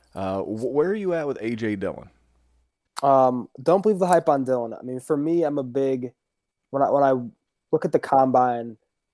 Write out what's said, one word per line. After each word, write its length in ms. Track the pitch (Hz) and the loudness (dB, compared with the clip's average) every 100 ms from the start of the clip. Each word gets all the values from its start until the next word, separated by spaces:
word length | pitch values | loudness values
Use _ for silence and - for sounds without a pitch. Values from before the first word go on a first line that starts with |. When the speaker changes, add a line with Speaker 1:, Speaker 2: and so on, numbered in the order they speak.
| _ | _
Speaker 1:
Uh, 260 | - 95 98 | -8 -4 -4
wh-, 320 | 87 110 120 | -4 -6 -2
where 180 | 139 170 | 0 0
are 40 | |
you 200 | 214 196 | -2 -4
at 140 | 170 147 | -4 -4
with 100 | 131 | -6
A 140 | 110 | -6
J 220 | 117 113 104 | -4 -4 -4
Dillon? 340 | 92 76 - _ _ _ _ _ _ _ _ - | -6 -8 -14 _ _ _ _ _ _ _ _ -4
Speaker 2:
Um, 460 | 139 135 127 123 113 - | 2 4 4 2 -6 -6
don't 200 | 131 185 | 0 2
believe 180 | 208 196 | 2 0
the 80 | 180 | 2
hype 200 | 175 160 | 2 4
on 140 | 143 | 0
Dillon. 320 | 131 127 117 | 0 -2 -4
I 80 | - | -8
mean, 160 | 127 127 | -10 -8
for 180 | - 151 | -4 -2
me, 280 | 151 170 | 0 0
I'm 140 | 156 147 | 0 -2
a 40 | |
big, 500 | 127 127 135 131 123 - _ _ _ _ _ | -4 -2 -2 -2 -6 -12 _ _ _ _ _
when 120 | 139 | -2
I, 80 | 131 | 2
when 120 | 139 | 4
I 120 | 139 131 120 - _ _ _ | 4 2 -2 -14 _ _ _
look 120 | 156 | -2
at 80 | 170 | 0
the 60 | 151 | -2
combine, 760 | - 139 131 127 123 120 117 110 _ _ _ | 2 4 4 4 2 0 -6 -14 _ _ _